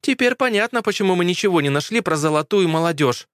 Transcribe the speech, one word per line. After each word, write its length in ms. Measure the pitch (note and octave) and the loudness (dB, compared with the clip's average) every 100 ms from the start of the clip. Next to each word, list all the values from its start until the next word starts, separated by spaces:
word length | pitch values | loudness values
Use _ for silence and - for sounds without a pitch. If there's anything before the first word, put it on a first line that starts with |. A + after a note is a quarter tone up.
"Теперь 340 | - C4 B3 B3 | -2 0 0 0
понятно, 480 | B3+ G#3 A#3 A#3+ | 0 0 0 -2
почему 320 | A3 G3 G3 F3+ | -2 0 0 2
мы 100 | F3 | 0
ничего 360 | F3+ G#3 E3+ | 0 2 2
не 80 | C#3+ | 2
нашли 320 | C#3 - A3+ | -2 -2 -4
про 140 | F#3+ D#3+ | -2 -2
золотую 520 | D#3 D3+ D3+ G#3 F3 | 0 0 0 0 2
молодежь". 600 | D#3+ E3 D3+ C#3+ A#2 - | 0 -2 0 0 -2 -8